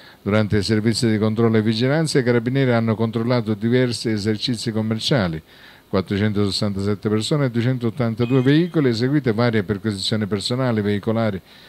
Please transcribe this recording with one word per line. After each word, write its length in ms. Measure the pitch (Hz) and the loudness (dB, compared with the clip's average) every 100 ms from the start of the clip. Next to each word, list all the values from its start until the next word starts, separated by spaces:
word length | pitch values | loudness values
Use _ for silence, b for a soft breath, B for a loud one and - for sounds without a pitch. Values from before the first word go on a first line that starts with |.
| B B | B B
Durante 380 | 101 107 101 107 | 0 0 2 0
i 40 | |
servizi 460 | 95 110 110 107 120 | 2 0 2 0 0
di 80 | 110 | 2
controllo 400 | 107 110 117 110 | 0 2 2 4
e 60 | |
vigilanza, 560 | 107 110 127 151 156 147 | 2 2 0 0 0 2
i 40 | |
carabinieri 500 | 120 120 113 135 127 | 2 2 0 2 2
hanno 220 | 117 113 | 2 2
controllato 600 | 110 113 113 117 123 107 | 0 -2 -2 0 0 0
diversi 560 | 104 113 127 123 113 117 | -2 0 2 2 -2 -4
esercizi 600 | 107 104 107 - 113 - | -2 -2 -2 -4 -4 -4
commerciali, 720 | 110 110 110 - 143 90 80 B B B B _ | -4 -2 -4 0 0 0 -4 B B B B _
quattrocentosessantasette 1200 | 98 90 101 107 101 101 95 107 98 101 101 107 | -4 -2 0 0 0 -2 -2 -4 -2 -4 -2 -2
persone 380 | 107 110 151 135 | -2 0 -2 0
e 40 | |
duecentottantadue 920 | 117 117 127 117 - 117 110 120 135 | 0 -2 -2 -2 -2 -2 -2 0 2
veicoli, 480 | 127 147 175 165 135 | 4 4 2 2 2
eseguite 420 | 110 127 147 127 | 2 0 0 0
varie 300 | 107 120 110 | 0 2 0
perquisizioni 640 | 90 101 110 98 - 110 101 | 0 -2 -4 -4 -4 -2 -2
personali, 560 | 101 - 123 127 110 | -4 -4 -2 0 0
veicolari 580 | 104 104 113 110 113 95 B B | 0 -2 -2 0 -2 -4 B B